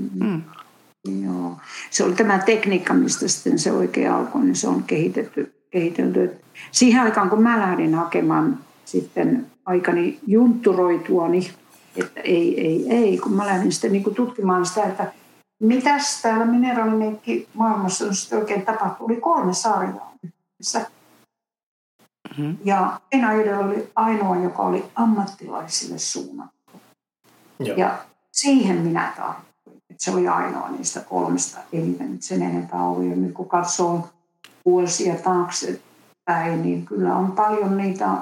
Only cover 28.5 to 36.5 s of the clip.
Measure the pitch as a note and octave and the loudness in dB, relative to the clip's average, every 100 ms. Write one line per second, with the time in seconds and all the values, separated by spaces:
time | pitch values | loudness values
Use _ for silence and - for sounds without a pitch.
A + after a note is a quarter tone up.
28.5 | C4+ F#3+ F3 E3 E3+ F3 - - - - | 4 4 0 0 -2 -4 -6 -10 -10 -16
29.5 | _ - - _ F3+ - F#3+ F3+ E3+ F3 | _ -20 -20 _ -10 -4 0 0 0 -2
30.5 | F#3 - - - - - F#3 E2+ - - | -6 -8 -6 -8 -8 -6 -4 -2 -2 -4
31.5 | - - E3+ E3 F3 F3 F#3 - F#3 F2 | -8 -8 -4 -4 -4 -6 -10 -6 -4 -2
32.5 | F2 E2+ F2+ F2+ F2 F2+ F2 F#2 - F2+ | -4 -6 -4 -2 -2 -2 0 -2 -4 -4
33.5 | F3 - - F3 E3+ E3 _ _ _ - | -2 -2 -2 0 -2 -6 _ _ _ -20
34.5 | _ F3+ F3+ F3 - F3+ E3+ F#3 F3 F3 | _ 2 4 2 0 -2 -2 0 0 -2
35.5 | - F3+ F#3 _ _ _ _ - E3+ E3 | -4 -6 -8 _ _ _ _ -4 -2 0